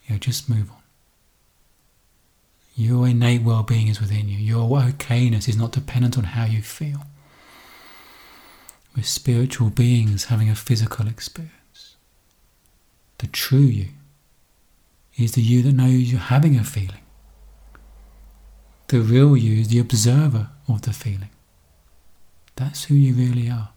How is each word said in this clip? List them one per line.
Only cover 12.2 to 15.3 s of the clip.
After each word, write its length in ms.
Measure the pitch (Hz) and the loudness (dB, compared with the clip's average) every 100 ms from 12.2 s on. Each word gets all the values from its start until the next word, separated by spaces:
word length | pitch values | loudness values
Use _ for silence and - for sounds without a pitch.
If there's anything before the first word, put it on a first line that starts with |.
| _ _ _ _ _ _ _ _ _ - | _ _ _ _ _ _ _ _ _ -12
The 60 | - | -10
true 320 | - - 131 | -8 0 4
you 300 | 143 104 95 - _ _ _ _ _ _ _ _ _ _ _ - | 4 2 -6 -12 _ _ _ _ _ _ _ _ _ _ _ -4
is 160 | 113 | -2